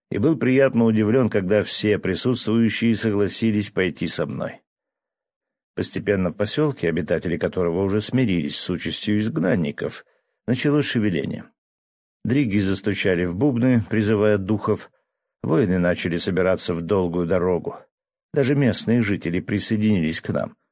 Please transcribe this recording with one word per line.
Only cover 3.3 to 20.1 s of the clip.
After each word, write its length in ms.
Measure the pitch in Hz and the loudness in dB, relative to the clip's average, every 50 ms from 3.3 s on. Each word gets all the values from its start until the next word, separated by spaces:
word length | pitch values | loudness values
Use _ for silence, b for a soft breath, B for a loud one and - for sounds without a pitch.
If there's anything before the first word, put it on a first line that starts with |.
| - - - 113 104 104 101 - | 0 0 0 0 0 0 -2 -2
пойти 380 | - 95 92 90 - - 90 | -2 -2 -2 -2 -2 -4 -4
со 180 | 80 - - 80 | -4 -2 -4 -4
мной. 360 | 73 69 - - - - - _ _ _ _ _ _ _ _ _ _ _ _ _ _ _ _ _ _ _ _ _ _ - | -4 -4 -8 -8 -8 -10 -14 _ _ _ _ _ _ _ _ _ _ _ _ _ _ _ _ _ _ _ _ _ _ -8
Постепенно 560 | - - - - - - - 101 95 92 87 | -6 -6 -4 -4 -4 -2 0 0 0 0 -2
в 60 | 82 | -2
поселке, 500 | - 104 110 - 147 156 151 135 - - | -4 -4 -2 0 0 0 -2 -2 -2 -2
обитатели 500 | 82 82 85 82 - 90 80 - 87 85 | -2 -2 -2 -2 -2 -2 -2 -2 -4 -4
которого 460 | 80 90 85 - 92 90 85 82 90 98 | -2 -4 -4 -2 -2 -2 -2 0 -2 -2
уже 160 | 98 98 107 | 0 -2 -2
смирились 580 | 101 - - 131 131 107 92 85 71 73 71 | -2 -2 0 0 0 0 0 -2 -2 -2 -4
с 120 | - - - | -4 -4 -4
участью 480 | 92 85 - - - - - 107 104 | -4 -4 -4 -6 -6 -6 -4 -2 0
изгнанников, 880 | 104 107 113 - - 85 92 117 95 80 71 - - - 69 - - - _ _ _ _ _ _ _ - | 0 0 -2 -2 -2 0 0 0 0 0 -2 -4 -6 -8 -8 -8 -10 -16 _ _ _ _ _ _ _ -4
началось 380 | - 131 127 - 147 143 151 139 | -4 -2 0 0 0 2 0 0
шевеление. 600 | - - 120 104 104 87 73 67 - - - - - _ _ _ _ _ _ _ _ _ _ _ _ _ _ - | 0 0 0 0 0 0 -2 -4 -4 -6 -8 -12 -16 _ _ _ _ _ _ _ _ _ _ _ _ _ _ -2
Дриги 320 | 107 123 143 143 104 95 | 0 2 2 2 2 2
застучали 680 | 104 98 95 95 - - 107 98 - - 101 92 85 90 | 0 2 2 0 0 -2 -2 -2 0 0 0 2 2 0
в 100 | 90 85 | -2 0
бубны, 480 | 92 135 151 127 117 123 131 127 117 107 | 0 0 0 2 2 2 4 4 2 2
призывая 520 | - 113 110 107 101 113 101 107 107 104 101 | 0 0 0 2 2 2 2 4 4 2 2
духов. 500 | 95 95 110 101 - - 104 101 - - _ _ _ _ _ _ _ _ _ _ - | 2 0 -2 -2 0 -2 -2 -2 -4 -16 _ _ _ _ _ _ _ _ _ _ -4
Воины 340 | - 147 151 120 90 92 | 0 2 2 2 2 2
начали 400 | 90 87 90 87 - - 90 82 | 2 2 2 0 0 -2 -2 -2
собираться 560 | 85 - 104 90 90 90 92 92 85 - - 87 | -2 -2 -2 0 2 2 2 2 0 0 -4 -4
в 80 | 82 | -4
долгую 460 | 85 82 104 95 90 87 82 90 87 | -2 0 0 2 2 0 0 -2 0
дорогу. 480 | 82 95 90 87 92 90 82 76 82 - - - _ _ _ _ _ _ _ _ _ - | 0 0 0 0 0 0 -2 -4 -6 -10 -12 -18 _ _ _ _ _ _ _ _ _ 0
Даже 220 | 147 135 120 147 | 0 2 2 2
местные 480 | 139 143 117 95 - - - 117 120 113 | 2 2 2 2 0 0 2 2 2 2
жители 360 | 101 101 87 - - 85 90 | 2 0 -2 -2 -2 -4 -4
присоединились 800 | 80 - 104 101 - - 113 104 107 107 107 92 80 78 | -4 -2 -2 -2 -2 -2 -2 0 2 2 2 2 2 0